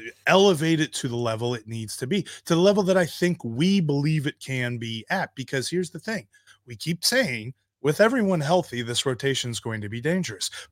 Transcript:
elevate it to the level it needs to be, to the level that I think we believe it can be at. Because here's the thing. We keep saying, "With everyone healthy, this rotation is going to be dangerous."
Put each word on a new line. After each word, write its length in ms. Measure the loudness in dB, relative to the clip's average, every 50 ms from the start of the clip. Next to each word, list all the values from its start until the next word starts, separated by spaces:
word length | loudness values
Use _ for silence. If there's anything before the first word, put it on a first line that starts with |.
| -10 -14 -16 _ _
elevate 540 | 4 6 6 6 6 6 4 2 2 2 2
it 100 | 0 -2
to 160 | -2 -6 -4
the 80 | -4 -4
level 400 | -2 -2 -2 -2 -2 -2 -2 -4
it 100 | -4 -6
needs 300 | -8 -8 -8 -8 -8 -8
to 100 | -8 -4
be, 180 | -2 -2 -2 -2 -4 -10 -16 -2
to 120 | 0 2
the 60 | 6
level 220 | 6 6 6 4 4
that 140 | 4 4
I 80 | 2 2
think 360 | 0 0 0 0 0 0 -2
we 380 | -4 -6 -2 0 2 4 4 4
believe 480 | 2 2 0 0 2 0 0 0 -2
it 100 | -4 -6 -6
can 360 | -8 -6 -4 -4 -2 -4 -4
be 280 | -6 -6 -8 -8 -8 -6 -4
at. 240 | -2 -2 -2 -4 -8
Because 360 | -10 -8 -4 -4 -4 -4 -2
here's 220 | -2 -4 -4 -4
the 80 | -8 -10
thing. 280 | -8 -6 -6 -8 -8 _ _ _ _ -20 -20 _ _
We 100 | -18 -14
keep 300 | -8 -6 -6 -4 -2 0
saying, 480 | 0 2 2 0 0 -2 -6 -8 -10 -14 -16 _ _ _ _
"With 200 | -2 0 4 4
everyone 400 | 4 4 4 4 2 2 2 0
healthy, 400 | 2 2 2 2 2 0 -6 -6
this 240 | -6 -4 -4 -2 -2
rotation 440 | -2 -4 -2 -2 -2 -2 -2 -4 -6
is 120 | -8 -6
going 180 | -6 -6 -6 -6
to 80 | -6
be 140 | -8 -8 -4
dangerous." 480 | -2 -2 -2 0 -2 -4 -6 -8 -8 -8 -8 -12 -16 2